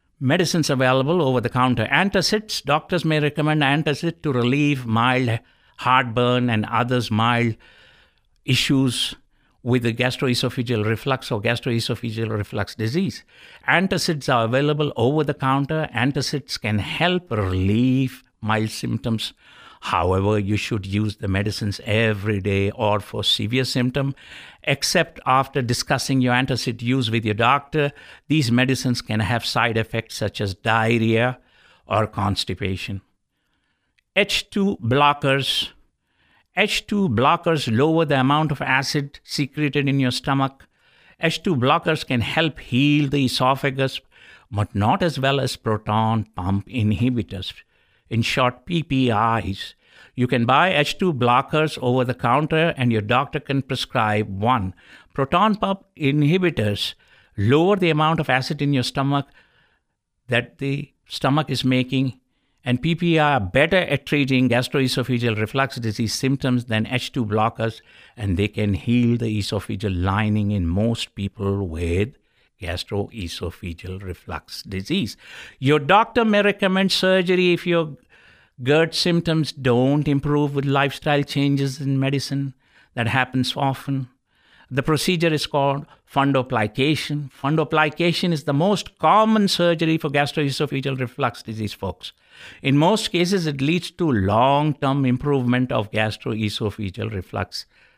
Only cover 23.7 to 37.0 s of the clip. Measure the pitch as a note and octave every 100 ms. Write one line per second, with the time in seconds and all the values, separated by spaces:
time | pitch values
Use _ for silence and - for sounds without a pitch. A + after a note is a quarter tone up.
23.7 | B2+ B2 C3+ C#3 C3 - - - - -
24.7 | C#3 - F#3 D#3+ - - C3 C3+ C#3+ A#2+
25.7 | B2 - C3+ - C3+ B2+ A#2+ C3+ B2 -
26.7 | A2 A#2+ C3 A2 A2+ A2 G#2 A#2 C#3 -
27.7 | D#3 C#3+ - - - - D#3 A#2 A#2 B2+
28.7 | C3 C3 A#2+ - G#2+ G#2+ A#2+ - - A#2
29.7 | A2 A2 A2+ - - G#2 - G2+ F#2+ A#2
30.7 | A2+ A2+ A#2 A2+ A2 B2 B2 _ _ _
31.7 | _ - G2+ G#2+ - G2 G2 - F#2 F#2+
32.7 | F#2+ - G2 - _ _ _ _ _ _
33.7 | _ _ _ _ - G3+ - - G#3 G3
34.7 | - A2 C3 C#3+ C#3+ C#3+ C3+ C3 - -
35.7 | - _ _ _ _ _ _ _ - G3+
36.7 | - - G#3